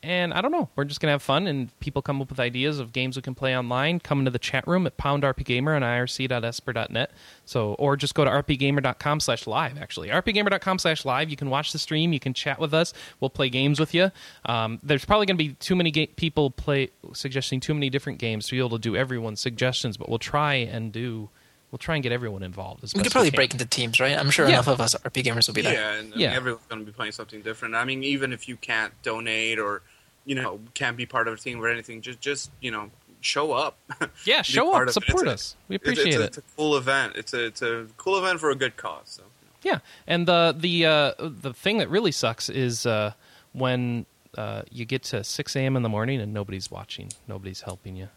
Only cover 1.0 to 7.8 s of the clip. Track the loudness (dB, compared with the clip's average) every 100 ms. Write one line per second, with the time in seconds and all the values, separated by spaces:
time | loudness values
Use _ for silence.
1 | 0 0 2 2 2 -2 -4 _ -4 -4
2 | -2 -4 -4 -2 -2 2 0 0 -4 -2
3 | -2 -2 -6 -4 0 0 0 0 2 0
4 | 0 2 2 0 -2 -2 2 2 2 -2
5 | 0 2 2 0 0 0 2 2 2 0
6 | -2 -2 -2 0 -2 -6 -6 -4 -2 -2
7 | -2 -6 -20 -20 -4 0 0 2